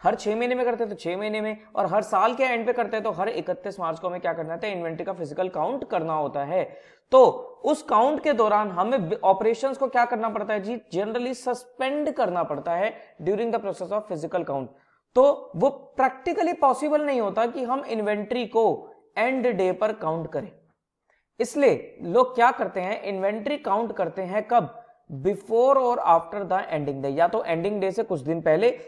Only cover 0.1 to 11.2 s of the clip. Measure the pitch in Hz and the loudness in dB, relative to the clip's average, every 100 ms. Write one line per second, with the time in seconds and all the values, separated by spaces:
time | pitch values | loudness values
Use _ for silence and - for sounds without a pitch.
0.1 | 226 208 220 247 254 247 233 226 202 - | 0 -2 -2 -2 0 0 -2 -4 -6 -6
1.1 | 185 214 214 214 214 - - 190 196 202 | -4 -4 -4 -4 -8 -6 -2 0 0 0
2.1 | 202 220 247 262 233 226 240 220 220 208 | 2 2 2 0 0 0 -2 -2 -2 -4
3.1 | 165 202 226 180 180 202 190 170 160 185 | -2 -4 -4 -4 -6 -8 -6 -6 -4 -6
4.1 | 180 175 165 160 165 220 185 165 165 180 | -4 -4 -4 -6 -6 -6 -4 -6 -6 -6
5.1 | 180 151 147 185 165 165 269 262 185 165 | -6 -6 -4 -4 -2 -2 -4 -4 -2 -2
6.1 | 156 143 143 139 180 151 - - _ _ | -2 -2 -4 -2 -2 -2 -8 -20 _ _
7.1 | 262 233 - - - 262 294 - 214 254 | 8 8 6 -6 -4 0 0 2 4 4
8.1 | 302 302 240 214 208 208 175 202 262 165 | 2 2 4 4 4 2 0 0 0 0
9.1 | - 190 190 220 233 269 262 262 247 240 | 2 4 4 2 0 -2 -2 0 2 2
10.1 | 240 220 214 202 214 196 240 - 170 208 | 0 -2 -4 -2 -4 -4 -8 -6 -4 -2
11.1 | 220 | -2